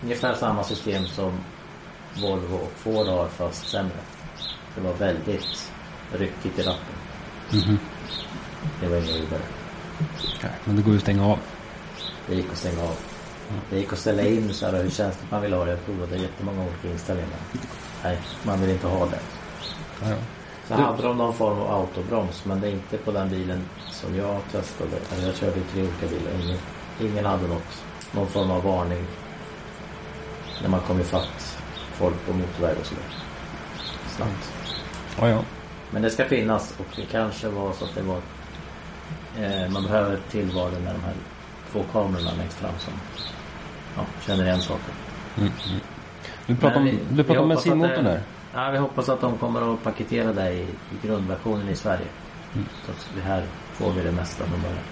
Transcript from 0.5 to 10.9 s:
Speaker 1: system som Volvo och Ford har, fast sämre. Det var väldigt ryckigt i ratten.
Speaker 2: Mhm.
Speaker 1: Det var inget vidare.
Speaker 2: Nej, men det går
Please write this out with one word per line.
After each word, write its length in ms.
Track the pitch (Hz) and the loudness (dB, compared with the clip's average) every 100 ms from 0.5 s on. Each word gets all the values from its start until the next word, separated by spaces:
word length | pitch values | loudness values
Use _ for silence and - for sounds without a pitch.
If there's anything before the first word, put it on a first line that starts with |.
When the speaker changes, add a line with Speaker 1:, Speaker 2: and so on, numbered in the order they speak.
| 104 | 2
Speaker 1:
system 420 | 98 101 - 98 92 | 0 -2 0 0 0
som 260 | - 95 90 92 - - - - - - - | 0 0 0 -6 -12 -14 -16 -16 -16 -12 -2
Volvo 340 | 98 95 90 90 | 0 2 0 -2
och 160 | - - | -2 -4
Ford 320 | 110 110 101 | 0 4 4
har, 200 | 92 85 | 4 2
fast 400 | - 85 85 - | 0 -2 -2 -4
sämre. 280 | 98 95 85 - - - - - - - - | 0 0 -4 -10 -12 -14 -8 -8 -8 -10 -4
Det 60 | |
var 120 | 92 | -2
väldigt 800 | 87 98 82 80 98 - - - - - - - | 2 2 2 0 0 -2 -6 -8 -10 -12 -12 -8
ryckigt 460 | 92 95 - - - | -2 -2 -2 -4 0
i 20 | |
ratten. 340 | 95 87 - - - - - - - | 0 -2 -6 -10 -10 -10 -10 -12 2
Speaker 2:
Mhm. 300 | 107 92 104 - - - - - - - - - - | 4 6 4 2 -10 -8 -8 -8 -8 -10 -4 -4 -2
Speaker 1:
Det 60 | 90 | 2
var 100 | 85 | 2
inget 180 | 80 82 | 2 0
vidare. 260 | 78 87 - - - - - - 156 - - - | 0 -2 -4 -8 -10 -10 -10 -4 -4 -2 -4 -4
Speaker 2:
Nej, 80 | - - - | -4 -4 2
men 100 | 104 | 6
det 60 | |
går 100 | 107 | 8